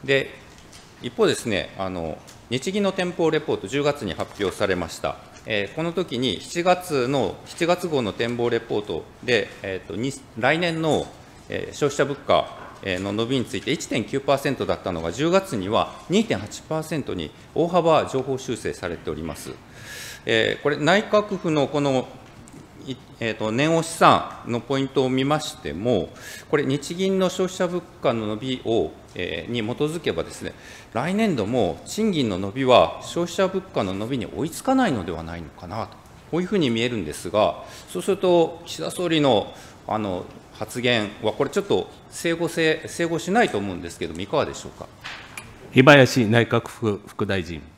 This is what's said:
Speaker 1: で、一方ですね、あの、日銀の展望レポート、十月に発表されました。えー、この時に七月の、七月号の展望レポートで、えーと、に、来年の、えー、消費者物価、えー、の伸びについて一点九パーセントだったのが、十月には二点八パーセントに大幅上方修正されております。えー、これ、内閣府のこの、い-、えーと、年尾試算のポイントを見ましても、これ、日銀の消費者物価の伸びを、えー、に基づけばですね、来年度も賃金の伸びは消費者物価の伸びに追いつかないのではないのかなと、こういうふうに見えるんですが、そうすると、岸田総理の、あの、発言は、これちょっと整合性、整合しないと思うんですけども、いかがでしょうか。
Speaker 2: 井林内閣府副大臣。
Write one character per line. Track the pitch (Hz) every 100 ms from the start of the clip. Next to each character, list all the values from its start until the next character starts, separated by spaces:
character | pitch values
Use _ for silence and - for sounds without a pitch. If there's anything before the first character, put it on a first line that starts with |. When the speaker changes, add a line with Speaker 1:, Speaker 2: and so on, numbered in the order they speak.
Speaker 1:
で、 | 135 135 - - - - - - - -
一 | 123 -
方 | 202
で | 120
す | -
ね、 | 98 - -
あ | 95
の、 | 92 80 - - - -
日 | 120 190
銀 | 196
の | 202
展 | 185 180
望 | 170 165
レ | 156
ポ | 151
ー | 107
ト、 | 98
十 | 135
月 | 143 143
に | 104
発 | 80 98 -
表 | 98
さ | - 104
れ | 90
ま | 85
し | -
た。 | 73 73 - - -
え | 107 98
ー、 | -
こ |
の | 165
時 | 170 175 123
に | 127 95
七 | - 170
月 | 175 180 - 143 123
の、 | 139 104 - -
七 | - 165
月 | 175 185
号 | 147
の | 113
展 | 92 117 120
望 | 120
レ | 117
ポ | 113 123
ー |
ト | 104 82 - -
で、 | 120 120 - -
え | 98 95 -
ー |
と、 | 92
に、 | 131 - - -
来 | 123 156
年 | 175 160
の、 | 160 139 - - - - -
え | 98 92
ー、 |
消 | - 147
費 | -
者 |
物 | 139 139 -
価、 | 90 - - - -
え | 98 90
ー、 |
の | 98
伸 | 104 117
び | 135
に |
つ | 110 101
い |
て | -
一 | 143 -
点 | 160 104
九 | 135
パ | - 139
ー |
セ | 143
ン | 127
ト | 95
だ | 90
っ |
た | -
の | 87
が、 | 82
十 | 90 156
月 | 190 190 117
に | 92
は | 107 87 - -
二 | 185
点 | 226 110
八 | 104 -
パ | - 160
ー |
セ | 156 160
ン |
ト | -
に | 92 78 - -
大 | - 170
幅 | 180 165 156 95
上 | 131
方 | 131 131
修 | - 113
正 | 90
さ | 73 90
れ | 80
て | -
お | 76
り |
ま | 80 73
す。 | - - - - - - - - -
え | 113 107 104
ー、 |
こ | 147
れ、 | 143
内 | 147 190
閣 | 214 214 208 190
府 | 180
の | 151 135
こ | 147
の、 | 143 131 123 - - - - - - - -
い-、 | 127 - -
え | 117
ー |
と、 | 107 107
年 | 113 151 165
尾 |
試 | 160
算 | - 180 104 - - -
の | 117
ポ | - 135
イ |
ン | 135
ト | 147
を | 127
見 | 131 135
ま | 151
し | - -
て | -
も、 | 73 113 110 78 - - - -
こ | 151
れ、 | 135
日 | 143 143 175
銀 | 190 190
の | 185
消 | - 185
費 | -
者 | 180
物 | 175 - -
価 | 156
の | 117 107
伸 | 107
び | 131 127
を、 | 110 113 78 - -
え | - 87 85 80
ー、 |
に | 120
基 | 107 -
づ | 147 165
け | 143
ば | 98
で | 78
す | -
ね、 | 90 - - - -
来 | 110 147
年 | 196 226 143
度 | 101
も | 127 95 80 -
賃 | - 220
金 | 165 120
の | 90
伸 | 98
び | 110 131
は | 117 87 -
消 | - -
費 | 170 -
者 | 190
物 | 190 190
価 | -
の | 104
伸 | 95 110
び | 135
に | 101
追 | - 117
い |
つ | 107
か | -
な | 262 247
い |
の | 127
で | 87
は | 80
な | 82 85
い |
の | 80
か | - 90
な | 104 107
と、 | - - - -
こ | 156
う |
い | 180
う |
ふ |
う | 208
に | 147
見 | 113
え | 120
る | 120
ん |
で | 76
す | 73 90
が、 | 101 95 - - - -
そ | 180
う |
す | 180
る | 190
と、 | 185 175 165 - -
岸 | -
田 | 160
総 | - 180
理 | 160
の、 | 143 110 92 - - - -
あ | 104
の、 | 104 90 - - -
発 | - 107 123
言 | 123 120 104 -
は、 | 107
こ | - 139
れ |
ち | -
ょ |
っ | 190
と | 104 - - -
整 | - 170
合 | 165 165
性、 | 165 160 156 -
整 | - 170
合 | 165
し | -
な | 202
い | 226
と | 104
思 | 101
う | 87
ん |
で | 85
す | -
け | 85
ど |
も、 | 80
い | 101
か | 151
が | 95
で |
し | 69 -
ょ | -
う |
か。 | - - - - - - - - -
Speaker 2:
井 | 127
林 | 131 143 123 - 110
内 | 117 113
閣 | 117 -
府 | - 113 98 -
副 | - 104
大 | 98
臣。 | 82 80 76